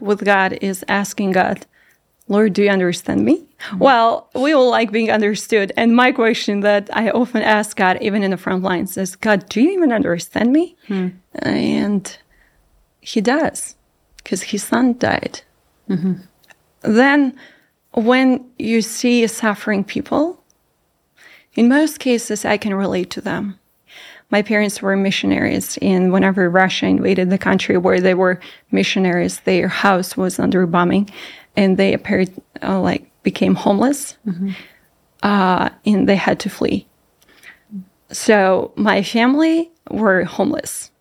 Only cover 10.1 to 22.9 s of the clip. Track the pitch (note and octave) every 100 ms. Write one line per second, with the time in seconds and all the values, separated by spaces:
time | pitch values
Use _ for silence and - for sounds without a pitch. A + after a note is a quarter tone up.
10.1 | E3+ - G3 A3+ D4 F4 _ - F#3+ F#3
11.1 | F#3 _ - - - - A3 G#3 G3+ -
12.1 | - _ _ _ _ _ _ _ _ -
13.1 | A3 G#3+ D4 D4+ - - - _ _ _
14.1 | - - F#3 - G3+ - A#3 B3+ A#3+ -
15.1 | - - - - _ _ _ - F#3 F#3
16.1 | E3+ - _ _ _ _ _ - A3 C4+
17.1 | D4 C4+ - - _ _ _ _ A#3+ A3
18.1 | B3+ C4 B3+ - - A3 A3+ G#3+ - B3
19.1 | A#3+ A3 - A3 G3+ - G3+ - - -
20.1 | - E4 - _ _ _ _ _ _ _
21.1 | _ - - _ - A#3+ C#4 D#4 - B3+
22.1 | A#3 - G#3 G3+ G#3 G#3+ G3 G3